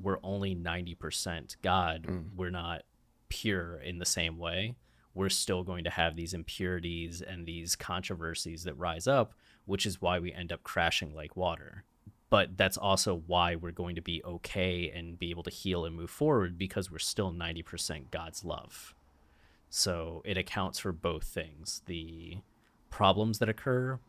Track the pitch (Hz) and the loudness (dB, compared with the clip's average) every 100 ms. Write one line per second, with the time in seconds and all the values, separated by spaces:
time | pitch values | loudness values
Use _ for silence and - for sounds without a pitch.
0 | 95 92 92 101 98 87 85 87 87 85 | 0 0 0 -2 0 -2 -2 -2 -4 -6
1 | 78 - 92 82 - - 92 92 87 80 | -4 -2 -2 -4 -8 -2 2 4 4 0
2 | 87 90 82 92 90 90 85 85 - _ | -2 -4 -4 -6 -4 -4 -4 -6 -10 _
3 | _ _ - - 110 95 85 87 87 87 | _ _ -10 -2 0 2 0 -6 -6 -2
4 | - - 82 82 85 87 107 120 _ _ | 0 2 2 0 -2 0 -2 -4 _ _
5 | _ 92 95 - - 92 90 87 85 - | _ 0 2 2 2 0 0 -2 0 2
6 | 82 82 85 90 80 - 92 90 85 85 | 2 2 -4 -6 -6 -2 0 0 -2 -4
7 | 82 85 - 87 82 85 85 - - 90 | -6 -8 -8 -8 -6 -6 -2 -2 0 -2
8 | - 87 82 82 82 82 87 67 85 82 | -2 -4 -4 -4 -6 -6 -6 -4 -2 0
9 | 123 135 110 - - _ - 98 104 87 | 4 6 4 -2 -20 _ -2 0 0 2
10 | 87 90 87 - 85 85 - 92 85 - | 2 2 0 -4 -6 -6 -2 4 4 4
11 | 78 78 76 90 90 80 73 - - _ | 0 -6 -8 0 0 0 -8 -16 -18 _
12 | - - _ 104 85 92 95 - 98 95 | -20 -20 _ 6 6 4 4 4 4 4
13 | 107 87 82 87 87 85 87 85 87 85 | 4 0 4 6 6 2 -4 -4 -4 -4
14 | 85 82 87 87 - 98 92 87 87 87 | -4 -4 -4 -8 -4 0 2 2 -2 -4
15 | 85 85 85 85 85 - 95 87 82 82 | -10 -6 -6 -4 -8 -4 0 0 0 -4
16 | 87 - 151 127 90 87 95 101 90 80 | -8 2 4 6 4 0 -2 -2 -4 -2
17 | - - 92 85 85 85 - 82 - 78 | -2 0 0 0 -4 -6 -8 -6 -4 -6
18 | 65 85 82 - 85 - - - - - | -6 -8 -8 -8 -6 -6 -8 -16 -18 -20
19 | _ _ _ _ - _ _ - 98 85 | _ _ _ _ -20 _ _ 0 2 2
20 | 82 82 - 92 92 107 95 - 98 82 | -4 -6 -2 0 0 0 0 0 -2 0
21 | 87 80 - - 78 76 82 - - 85 | 0 0 -4 -4 -8 -8 -8 -8 -6 -6
22 | 80 82 82 92 - _ _ _ _ - | -6 -10 -10 -12 -12 _ _ _ _ 4
23 | 98 98 110 107 110 110 139 127 127 131 | 6 6 4 2 2 2 0 2 0 -4